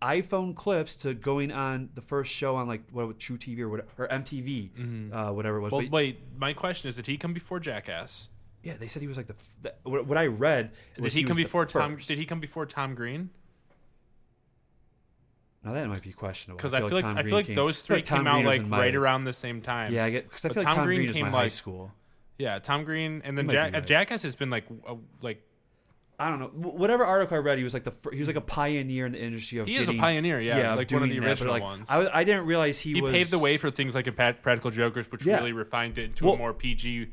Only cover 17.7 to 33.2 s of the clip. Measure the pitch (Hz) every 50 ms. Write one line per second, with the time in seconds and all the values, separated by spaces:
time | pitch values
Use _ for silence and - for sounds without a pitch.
17.7 | 156 - - - 208 - - - 151 139 139 147 147 143 120 135 135 127 107 104
18.7 | 104 104 123 127 131 139 135 131 131 131 135 127 123 - - 123 117 117 107 131
19.7 | 123 120 113 107 117 117 113 113 117 127 - - - - - 156 131 214 190 147
20.7 | 160 160 147 - 185 185 180 117 110 - - 101 131 127 120 113 - - - 101
21.7 | 92 92 92 101 - _ _ _ _ _ - - - - 139 113 101 98 - -
22.7 | 143 147 156 156 156 156 160 156 156 156 - 139 139 143 147 156 135 143 156 98
23.7 | 92 160 143 131 143 160 202 - 247 220 - 151 120 - 139 131 123 110 - -
24.7 | 117 110 - - 120 113 110 - - - 123 117 110 - _ _ _ _ _ _
25.7 | _ _ _ _ _ _ _ _ _ - 147 165 156 135 131 - - 151 170 175
26.7 | 135 175 185 214 240 240 240 185 190 196 190 - 175 151 143 147 139 131 127 123
27.7 | 123 123 - - - - - - - 135 147 151 147 151 151 - - 151 143 147
28.7 | 151 143 135 131 131 127 127 123 123 - 117 117 117 113 113 - 120 117 107 98
29.7 | 233 269 - - 120 117 - 165 160 156 160 175 156 123 113 117 117 110 117 113
30.7 | 113 127 127 127 131 - 131 127 - - 117 135 139 - 123 127 120 117 101 98
31.7 | 98 95 107 117 135 160 190 185 - 160 180 202 208 190 170 160 170 165 156 147
32.7 | 139 - - 156 147 - 139 135 156 175